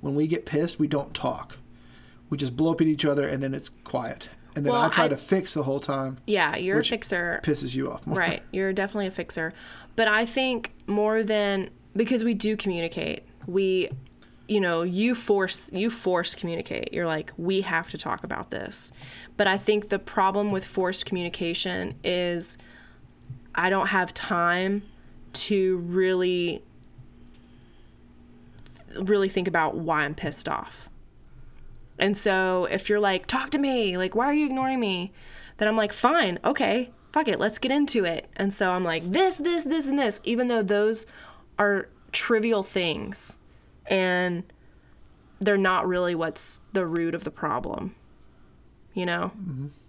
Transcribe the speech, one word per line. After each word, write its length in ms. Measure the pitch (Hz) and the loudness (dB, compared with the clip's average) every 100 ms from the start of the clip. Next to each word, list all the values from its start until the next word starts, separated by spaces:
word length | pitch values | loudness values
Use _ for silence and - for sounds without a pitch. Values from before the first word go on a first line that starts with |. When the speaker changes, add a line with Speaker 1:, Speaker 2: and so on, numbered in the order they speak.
Speaker 1:
When 140 | 143 | -2
we 120 | 143 156 | 0 2
get 180 | 160 - | 0 0
pissed, 320 | 147 170 - | 0 0 0
we 80 | 151 | 0
don't 260 | 147 139 | 0 -2
talk. 440 | - 131 110 - - - - - - - - - | -4 -4 -4 -10 -16 -20 -20 -20 -20 -20 -20 -8
We 60 | 143 | -4
just 180 | 135 120 | -4 0
blow 160 | 160 | 2
up 80 | 165 | 4
at 60 | 160 | 4
each 180 | 151 | 4
other, 220 | 151 143 143 | 2 2 0
and 140 | 139 | -2
then 120 | 135 | -4
it's 140 | 135 - | -4 -10
quiet. 600 | - - 131 120 139 - - - - | -16 -6 -6 -4 -10 -14 -18 -10 -2
And 100 | 143 | 2
then 60 | |
Speaker 2:
Well, 100 | 240 | 4
Speaker 1:
I 60 | 220 | 4
try 160 | 214 | 4
Speaker 2:
I 40 | - | 2
Speaker 1:
to 80 | 139 | 2
fix 380 | - 190 185 | 2 2 2
the 80 | 160 | -2
whole 180 | 135 139 | 0 -2
time, 380 | - 139 135 131 - | -2 -2 -2 -8 0
Speaker 2:
Yeah, 300 | 202 156 - | 2 4 2
you're 200 | 180 208 | 0 2
a 20 | |
Speaker 1:
which 100 | 220 | 2
Speaker 2:
fixer. 500 | 226 - 180 175 170 | -2 -2 -2 -2 -2
Speaker 1:
pisses 320 | - 143 135 | -2 -2 -2
you 160 | 131 135 | -2 -4
off 160 | - - | -6 -4
more. 120 | 180 | 0
Speaker 2:
Right, 240 | 170 - - | 2 0 -4
you're 200 | 190 190 | -4 -2
definitely 340 | 190 196 208 190 | 0 -2 -2 -4
a 40 | |
fixer. 420 | 190 175 - 160 - - - - - | -4 -6 -4 -4 -6 -18 -20 -10 2
But 120 | 220 | 4
I 180 | 214 226 | 4 2
think 460 | 254 262 240 233 - - | 0 0 0 -6 -14 -2
more 360 | 208 214 220 | 2 4 2
than, 480 | 208 214 202 196 185 - - 196 | 2 2 2 0 -4 -10 -10 -2
because 280 | 226 254 | 2 2
we 100 | 226 | 2
do 220 | 233 214 214 | 2 0 0
communicate. 680 | 196 175 165 165 78 - - - - | -2 -2 -4 -4 -4 -6 -10 -16 -4
We, 440 | 180 190 185 175 - - - - - - | 0 2 2 0 -6 -14 -20 -20 -20 -2
you 120 | 208 | 2
know, 220 | 185 165 | 2 2
you 320 | 175 180 226 | 0 2 2
force, 560 | 233 - 202 185 - - | 0 2 2 2 -2 -6
you 180 | 180 220 | -2 -2
force 440 | 226 - 180 180 | 0 0 0 0
communicate. 580 | - 175 170 - - - | -4 -6 -6 -6 -6 -6
You're 140 | - 170 | -4 -2
like, 260 | 156 156 - | -4 -6 -6
"We 240 | 170 190 | 0 0
have 280 | 190 165 - | 2 -2 -4
to 80 | - | -8
talk 260 | - - | -6 -6
about 260 | - - - | -6 -8 -6
this." 420 | - - - - - - - - - | -8 -6 -8 -10 -14 -18 -18 -18 0
But 100 | 202 | 2
I 100 | 196 | 2
think 300 | 208 214 208 | 2 2 2
the 80 | 196 | -4
problem 520 | - - 185 190 208 | -2 2 2 4 0
with 120 | 190 | -2
forced 420 | 190 - 185 190 - | -2 -2 0 -2 -4
communication 880 | 185 175 - 170 170 185 180 185 - | -4 -4 -4 -4 -2 -2 -4 -6 -6
is 540 | - 180 175 170 165 - - - - - - - - - - | -2 0 0 -2 -4 -8 -14 -20 -20 -20 -20 -20 -18 -18 -8
I 140 | - 180 | 0 2
don't 180 | 196 202 | 4 2
have 240 | 202 180 | 2 0
time 680 | - - 185 170 175 190 202 202 - - - - | -2 -2 2 4 2 2 0 -4 -20 -20 -20 -12
to 420 | - - 202 185 185 | -8 0 2 4 2
really, 840 | 175 180 185 185 180 180 175 - - - - - - - - - - - - - - - - - - - - - - - - - | 0 2 4 4 2 2 0 -4 -10 -20 -20 -20 -20 -20 -20 -20 -20 -20 -20 -20 -20 -20 -20 -20 -20 -20 -20 -20 -20 -20 -16 -8
really 300 | 190 208 196 | 2 2 4
think 200 | 196 180 | 0 0
about 280 | 165 156 - | 2 0 0
why 260 | 160 156 | 0 0
I'm 100 | 143 | 0
pissed 340 | 151 156 143 - | -2 -6 -6 -4
off. 400 | 147 - - - - - - - - - - - - - - | -4 -6 -14 -20 -20 -20 -20 -20 -20 -20 -18 -18 -18 -20 -2
And 180 | 190 202 | 0 2
so 500 | 208 190 185 185 180 | 2 2 2 2 0
if 180 | 196 - | -2 0
you're 120 | 208 | 2
like, 260 | 208 190 - | 4 0 0
"Talk 240 | 262 269 | -2 0
to 80 | 294 | 0
me, 380 | 277 254 208 180 | 0 2 0 0
like, 180 | 185 | 0
why 120 | 208 269 | 2 2
are 60 | |
you 120 | 294 294 | 2 2
ignoring 340 | 262 262 262 | 0 0 0
me?" 320 | 220 185 185 - - - - - | 0 0 -4 -10 -20 -18 -20 -2
Then 100 | 214 | 2
I'm 80 | 220 | 2
like, 160 | 214 | 0
"Fine, 460 | - 247 339 214 175 | 2 4 4 2 2
okay, 460 | - 285 226 214 240 - - | 0 2 2 0 -2 -10 -4
fuck 160 | 302 302 | 0 0
it, 100 | 190 | 2
let's 200 | 214 - | 0 0
get 120 | 262 | 0
into 320 | 277 294 240 | 2 2 2
it." 240 | 180 165 - - | 0 -2 -8 -4
And 160 | 196 | -2
so 200 | 196 190 | 2 2
I'm 120 | 180 | 2
like, 200 | 180 165 170 | 0 0 0
"This, 240 | 208 381 370 | 4 4 2
this, 260 | 302 349 | 0 0
this, 220 | 294 320 277 | 0 0 0
and 120 | 285 | 2
this," 220 | 247 208 | 2 0
even 240 | - 233 247 | -2 0 2
though 140 | 233 | 2
those 440 | 196 208 214 214 - - - - - - | 2 2 2 0 -6 -14 -20 -20 -20 0
are 300 | 208 - - - - | 2 2 -2 -14 -6
trivial 520 | - - 226 226 220 | -4 2 2 4 0
things 760 | 190 196 175 151 - 196 - - - - - - - | 0 -2 0 -2 -6 -8 -10 -12 -20 -20 -20 -20 -2
and 560 | 190 185 180 180 175 180 - - - - - - - - - | 2 2 2 0 -2 -8 -18 -20 -20 -20 -20 -20 -20 -20 -4
they're 160 | 196 202 | 2 4
not 300 | 190 185 180 | 4 2 0
really 280 | 180 175 | 0 0
what's 460 | 170 165 156 - - - | 0 -2 -4 -6 -8 -4
the 140 | 190 175 | -2 0
root 280 | 170 165 | 0 0
of 100 | 170 | -2
the 60 | 180 | -6
problem, 640 | - - 123 - - 190 - - - - - - - - - - | -6 -2 -2 -4 -6 -8 -10 -20 -20 -20 -20 -20 -20 -20 -20 -10
you 100 | - 180 | -4 -2
know? 260 | 170 180 214 | -2 -4 -6
Speaker 1:
Mm-hmm. 280 | 185 131 143 139 | -8 -6 -8 -12